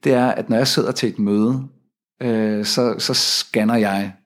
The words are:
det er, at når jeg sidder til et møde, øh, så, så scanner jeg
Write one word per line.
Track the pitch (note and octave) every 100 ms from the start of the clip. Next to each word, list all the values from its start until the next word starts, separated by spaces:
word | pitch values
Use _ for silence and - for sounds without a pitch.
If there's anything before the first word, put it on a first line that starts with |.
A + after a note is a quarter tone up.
det | D3
er, | B2+ B2+
at | - G#2+
når | A2+
jeg | C3
sidder | - G#2
til | B2 A#2
et | -
møde, | G2+ G#2 A2 C3 C3 _ _ _ _ _
øh, | B2+ A2+ A2 G#2+ G#2
så, | - B2 F#2+
så | -
scanner | B2+ - - - A#2 G#2+ A#2
jeg | G#2 G2 G2 F#2